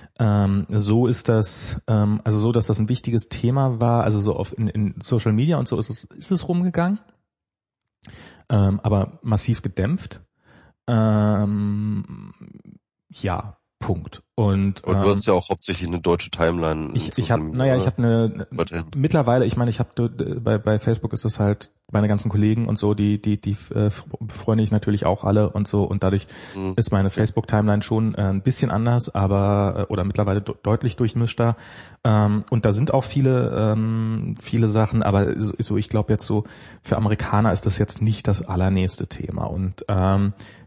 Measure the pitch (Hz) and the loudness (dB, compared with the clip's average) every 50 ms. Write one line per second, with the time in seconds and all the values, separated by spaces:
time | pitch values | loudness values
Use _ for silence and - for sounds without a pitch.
0 | - - _ - 120 104 104 104 101 98 98 101 - - - 107 101 101 110 117 | -20 -12 _ 0 2 2 4 4 4 4 2 0 0 0 0 0 2 2 2 4
1 | 123 127 127 - - - 113 110 104 - - - - - - - - - 113 104 | 4 2 0 0 0 2 2 2 2 0 -4 -8 -8 -8 -8 -6 -2 0 2 2
2 | 104 104 107 107 - 113 107 107 107 117 117 117 107 - 107 - 110 107 127 - | 2 2 0 0 0 0 0 2 2 2 2 2 2 0 0 0 0 0 -2 -2
3 | - - 117 113 - - - - - 117 131 139 135 131 120 110 120 117 120 117 | -2 -2 -2 -2 -2 -4 -6 -2 0 0 2 2 0 0 0 0 2 2 2 2
4 | - 107 107 101 101 107 - - 95 - - - 113 101 - 107 104 92 - - | 2 2 2 2 2 0 0 -2 -4 -6 -4 -4 -2 -2 0 0 -2 -2 -2 -6
5 | - - 127 107 - 113 107 110 135 160 165 139 123 - 120 - - - 113 - | -4 -2 -2 0 2 2 2 2 2 2 2 0 0 -2 -2 -4 -4 -4 -8 -12
6 | - - - - - - 190 170 - - 175 175 180 185 165 170 170 185 208 - | -14 -18 -16 -10 -4 -2 -2 -2 0 -2 -2 0 0 0 0 0 0 0 0 -4
7 | - _ _ _ _ _ _ _ _ _ _ _ _ _ _ _ _ _ _ _ | -6 _ _ _ _ _ _ _ _ _ _ _ _ _ _ _ _ _ _ _
8 | - - - - - - - - - - 117 104 98 98 98 101 - 110 104 98 | -20 -20 -20 -20 -20 -20 -20 -20 -6 -2 2 2 4 4 2 0 0 0 0 0
9 | 95 - - - - 117 110 98 - - 113 - - 95 - - 92 120 170 - | 0 -2 -6 -8 -4 -2 0 0 0 0 -2 -2 -4 -6 -4 -2 -2 -2 -2 -4
10 | - - - - - _ _ _ _ _ - - - _ _ _ _ - 120 110 | -6 -10 -18 -20 -20 _ _ _ _ _ -20 -20 -20 _ _ _ _ 0 2 2
11 | 110 110 107 107 104 107 104 98 104 101 104 101 104 104 104 104 104 107 104 - | 4 4 4 4 4 2 2 2 0 0 0 -2 -2 -2 -2 -2 -2 -4 -4 -4
12 | - - - 50 50 50 - - - - - - - - - - _ _ _ _ | -6 -8 -12 -16 -16 -18 -20 -20 -20 -20 -20 -20 -20 -20 -20 -20 _ _ _ _
13 | _ - - - - 95 87 - - 104 - _ _ _ _ - - - 95 82 | _ -20 -12 -6 -4 -4 -2 -4 -6 -8 -14 _ _ _ _ -8 -4 -4 -2 -4
14 | 78 - - - - _ _ - 107 101 98 98 98 98 95 - - 92 95 98 | -4 -10 -14 -20 -20 _ _ 0 2 2 4 2 2 0 -2 -2 -2 -2 0 2
15 | 98 101 101 101 101 110 95 87 - - 95 - - - 90 85 90 82 87 87 | 4 4 2 2 2 2 2 2 2 0 -4 -4 -4 -6 -6 -4 -4 -4 -4 -2
16 | 78 87 87 87 - - - - 82 82 87 87 82 80 78 78 78 - - - | 2 2 2 2 0 -4 -4 0 0 2 2 2 0 0 -2 -2 -4 -4 -4 -4
17 | 80 - - - - - 117 78 78 80 117 123 131 135 127 127 95 90 - - | -4 -4 -4 -4 -2 0 0 0 -2 -2 -2 0 2 2 2 2 2 0 0 0
18 | 117 117 113 113 113 110 - - - - - 87 85 - 82 85 82 80 - 143 | 2 2 2 2 2 0 -2 -6 -10 -6 -4 -4 -4 -2 -4 -6 -6 -6 -2 -2
19 | 135 156 - 156 127 120 120 131 117 - - 120 120 120 104 - 98 - _ - | 0 2 2 2 4 4 4 2 2 2 0 0 0 0 0 -2 -4 -4 _ -2
20 | 120 113 - - - - - 127 113 110 110 104 - 107 107 104 - 120 117 - | -2 -2 -2 -4 -6 -6 -6 -4 -2 0 0 0 2 0 0 2 2 0 0 0
21 | - 110 - - - 113 - - 104 101 104 - - - _ _ _ - - 104 | -2 -4 -6 -4 -4 -4 -2 0 2 0 0 0 -4 -14 _ _ _ -4 0 0
22 | 104 104 104 101 - 101 98 104 104 107 110 117 117 110 110 - 104 104 104 104 | 2 2 0 0 -2 -2 0 2 2 2 2 2 0 -2 -2 0 0 0 0 2
23 | 104 104 104 104 - 107 104 104 - 98 101 - - - - 107 104 104 - - | 2 0 0 0 0 -2 -2 -2 -2 -4 -6 -6 -6 -6 -2 0 0 0 0 -4
24 | - - - - 117 107 - - - - 110 110 110 101 107 104 - - 104 101 | -8 -12 -12 -10 -10 -10 -12 -6 -2 0 2 2 2 2 0 0 0 0 0 0
25 | - - 95 - - 95 104 104 107 92 - 104 101 - - 104 98 - 101 98 | 2 0 0 0 0 2 4 4 2 2 0 -2 -2 0 0 0 0 0 -2 -2
26 | - 95 98 98 - - - - - - - 98 95 95 92 117 110 - 107 98 | 0 0 0 0 -2 -4 -14 -20 -18 -14 -10 -8 -6 -4 -2 -2 0 2 2 2
27 | 95 95 - - 110 110 - 117 107 - 113 107 104 107 104 104 - - 110 110 | 2 0 0 0 0 0 0 -4 -2 0 0 2 2 2 2 0 0 0 0 0
28 | 113 110 - - 101 95 95 95 - 131 127 - - 113 - 107 113 120 120 120 | 0 0 0 -2 -2 0 0 0 0 -2 0 0 0 0 0 0 0 2 2 0
29 | 117 - - 98 98 95 98 98 98 101 101 101 101 98 92 - 101 - 107 95 | 0 -2 -2 0 0 2 2 2 2 2 2 2 2 0 0 -2 -4 -2 -2 -2
30 | 90 98 - - 104 101 95 104 98 - - - - 104 110 117 - 120 - - | -2 0 0 0 0 0 0 0 -2 -4 -8 -4 -2 0 0 0 0 -2 -2 0
31 | 123 107 - 123 117 113 - - 117 117 113 - - - - - - - - - | -2 0 0 0 -2 -2 0 0 0 0 0 -2 -6 -18 -20 -20 -20 -20 -10 -4
32 | - 117 107 107 107 104 104 107 - - 104 104 101 110 101 107 - - - 135 | 0 2 4 4 4 4 2 0 0 0 0 2 2 2 2 2 2 2 2 0
33 | - - - 139 131 131 131 127 123 107 - - 110 107 107 110 110 110 110 113 | 0 0 0 2 2 4 4 2 2 0 0 0 2 2 2 0 0 0 -2 -2
34 | 113 110 113 - - 110 110 - - - - 117 117 107 104 110 110 - - 113 | -2 -2 -2 -4 -4 -6 -6 -8 -8 -4 0 2 2 2 4 2 2 2 2 0
35 | - 101 98 101 98 71 - - 107 104 - - - - 104 107 104 - - 104 | 2 2 4 4 2 2 0 -2 -2 -4 -4 -4 -4 -2 -2 -2 -2 -2 -2 -2
36 | 98 - 107 104 - - 107 107 107 - - - - - - - - - - - | 0 0 0 -2 0 0 -2 -2 -2 -4 -10 -20 -20 -20 -20 -12 -6 -2 -2 0
37 | 110 101 107 - - - - 104 110 107 90 - - - 98 - 104 - - - | 0 0 0 -2 -2 0 0 2 2 2 2 0 0 -2 0 0 -2 -2 -2 -2
38 | 107 113 107 - - 107 98 90 85 - 90 90 92 95 98 92 92 92 - - | 0 0 -2 0 0 -2 -2 -2 -2 -4 -2 0 0 2 2 2 0 -2 -2 -6
39 | - - - - - - - - - - - 92 95 92 - - - - 101 95 | -8 -10 -10 -10 -10 -8 -8 -6 -6 -6 -4 -4 -4 -6 -6 -8 -6 -2 0 2
40 | 92 95 95 101 101 98 - - - - - - - | 2 4 4 2 2 0 -2 -4 -10 -20 -20 -20 -20